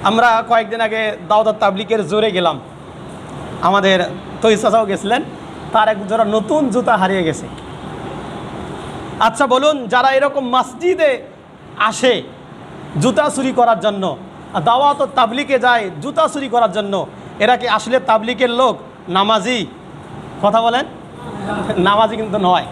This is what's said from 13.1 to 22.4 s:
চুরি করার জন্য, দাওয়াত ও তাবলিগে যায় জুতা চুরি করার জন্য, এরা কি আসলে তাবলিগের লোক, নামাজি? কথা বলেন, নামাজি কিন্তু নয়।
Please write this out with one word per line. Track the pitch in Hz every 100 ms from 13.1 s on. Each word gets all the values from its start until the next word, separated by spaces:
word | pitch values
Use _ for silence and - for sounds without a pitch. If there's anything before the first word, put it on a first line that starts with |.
| 233 302
চুরি | - 262
করার | 247 240 220
জন্য, | 208 202 185 135 - - - 202 160
দাওয়াত | 240 285 285
ও | 277
তাবলিগে | 262 226 247 277 269
যায় | 247 240 202 156
জুতা | 240 - 311
চুরি | 294 269
করার | 240 220
জন্য, | 185 202 196 151 - - -
এরা | 208 247
কি | 240
আসলে | 214 220 254
তাবলিগের | 254 220 220 240 247
লোক, | 240 254 196 - - -
নামাজি? | 180 202 220 190 247 - - - - - - - -
কথা | 202 226
বলেন, | 233 240 - - - - - - 196 208 185 185
নামাজি | 185 208 220 214
কিন্তু | 220
নয়। | 202